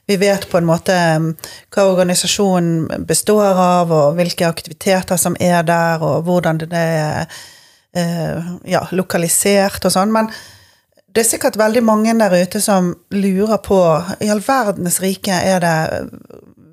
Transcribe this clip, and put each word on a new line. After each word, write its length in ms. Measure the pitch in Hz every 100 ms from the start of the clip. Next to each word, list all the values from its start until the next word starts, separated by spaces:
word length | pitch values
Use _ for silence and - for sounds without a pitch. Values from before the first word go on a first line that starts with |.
| -
vi 80 | 196
vet 320 | 202 196 -
på 80 | 175
en 60 | 170
måte, 260 | 170 -
mm, 440 | 180 170 160 160 160 - - -
hva 140 | -
organisasjonen 1200 | 196 185 180 180 - - 196 180 170 165 156 - 165
består 380 | 160 - 214 202
av, 380 | 185 180 180 170
og 240 | 160 143 170
hvilke 320 | 175 - 170
aktiviteter 680 | 165 - 156 202 190 - 180
som 180 | 175 -
er 240 | 175 175
der, 400 | 165 170 165 165
og 220 | 151 143
hvordan 340 | 170 180 165 160
det 140 | 160
er, 540 | 170 165 160 151 151 165 - - - _ _ _
eh, 480 | 180 170 170 156 151 170 180
ja, 160 | - 175 165
lokalisert 920 | 185 185 175 170 - 202 202 196 -
og 80 | 185
sånn. 180 | 185 208
Men 200 | 220 220 - - - _ _ _ _ _
det 120 | - 226
er 120 | 330
sikkert 180 | 277 202
veldig 260 | 214 240
mange 320 | 226 214 220 226
der 160 | 202 180
ute 180 | 185 208
som 340 | 196 196 180 170 _
lurer 460 | 196 196 185 214 202
på, 200 | - 196 170 160 175 -
i 80 | 214
all 100 | 214
verdens 580 | 208 269 208 175 175 165
rike 300 | 190 190 208
er 300 | 175 185 185
det 500 | 170 160 160 - - - - - - _ _